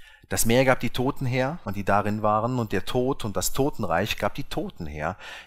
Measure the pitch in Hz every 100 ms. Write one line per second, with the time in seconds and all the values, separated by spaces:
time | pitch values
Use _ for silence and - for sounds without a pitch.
0 | - - - 92 113 120 131 123 123 -
1 | 127 143 131 131 131 170 - 196 101 101
2 | 104 107 107 107 117 127 113 98 - 127
3 | 127 143 110 92 - - 139 - 104 82
4 | 104 - 104 - - - 190 - 82 76
5 | 76 95 - -